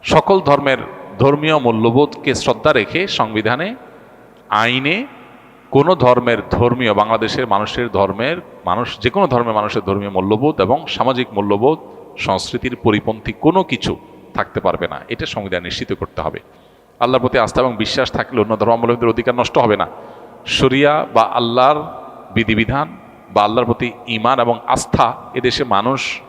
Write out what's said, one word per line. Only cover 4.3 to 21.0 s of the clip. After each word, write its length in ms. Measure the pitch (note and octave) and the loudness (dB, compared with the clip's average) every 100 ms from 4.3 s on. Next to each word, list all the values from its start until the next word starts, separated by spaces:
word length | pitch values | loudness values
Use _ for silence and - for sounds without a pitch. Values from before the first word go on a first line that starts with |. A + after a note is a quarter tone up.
| - - | -20 -2
আইনে 460 | G#2 A2+ B2+ C#3 F#3+ C#4 - - - - - - | 2 2 2 0 -2 -6 -14 -20 -20 -20 -20 0
কোনো 220 | C3 D#3 | 2 4
ধর্মের 460 | F#3 B2 B2 A#2+ A2+ - | 4 4 4 4 -2 -2
ধর্মীয়, 420 | - A#2+ A#2+ A#2+ | 0 2 2 2
বাংলাদেশের 520 | G2+ G#2+ A2+ G#2+ C3 B2+ | 2 2 0 0 -2 0
মানুষের 400 | G2+ G#2 - A#2+ | 0 -2 -4 -4
ধর্মের, 480 | - G2 F#2+ B2+ F3 - - | 0 0 0 -4 -4 -10 -10
মানুষ, 240 | - F#2+ A#2 - | -4 -2 -4 -4
যে 100 | B2 | -2
কোনো 160 | F#3+ F#3 | 0 2
ধর্মের 280 | B2 A#2+ | 2 2
মানুষের 280 | G#2+ G#2 A#2+ F#2+ | 0 0 -4 -2
ধর্মীয় 260 | G2 G2+ F#2+ | -2 -2 -2
মূল্যবোধ 380 | F#2+ G#2+ C#3+ D3+ | 0 2 2 0
এবং 180 | F#2+ C#3+ - | 0 0 -2
সামাজিক 420 | - B2 B2+ B2 | -2 -2 0 -4
মূল্যবোধ, 460 | G#2 G2+ G2+ B2+ D#3+ - - - - | -4 0 2 2 0 -8 -20 -20 -10
সংস্কৃতির 560 | - F#2+ - B2 C3 B2 | -2 -2 -2 -6 -6 -2
পরিপন্থী 560 | A#2+ G#2 - A2 - | 0 2 -2 -6 -8
কোনো 280 | A2 - F#3 | -2 0 2
কিছু 300 | F3+ C3+ - F2+ - - - | -2 -4 -6 -8 -12 -20 -10
থাকতে 240 | - G#2 G#2+ | -6 -4 -2
পারবে 260 | F#2+ E2 E2+ | -2 -2 -4
না, 100 | D2+ - | -8 -10
এটা 180 | A2+ D#3+ | -10 -8
সংবিধান 360 | - G2 F2+ | -8 -6 -6
নিশ্চিত 280 | F2 - - | -6 -10 -8
করতে 280 | F#2+ - - | -6 -6 -6
হবে। 180 | D#2+ - - - _ _ _ _ | -6 -8 -16 -20 _ _ _ _
আল্লাহর 220 | A#2+ B2+ | 2 2
প্রতি 140 | B2 C3 | 2 2
আস্থা 200 | A2 - | 2 0
এবং 120 | B2+ A2 | 0 0
বিশ্বাস 320 | A2 - B2 | -2 0 -2
থাকলে 280 | - A#2 B2+ | -2 -2 0
অন্য 140 | G#2 A2 | 0 2
ধর্মাবলম্বীদের 560 | A2+ A#2 A#2 A#2+ A#2 | 2 2 2 2 2
অধিকার 240 | A2+ A#2 B2 | 0 -2 -2
নষ্ট 160 | A#2 D#3 | 0 2
হবে 180 | A#2 G2+ | 2 2
না। 100 | F#2 - - - - - - | -2 -6 -20 -20 -20 -18 -6
শরিয়া 460 | - C3+ C3+ C#3+ D3+ | 0 2 4 2 2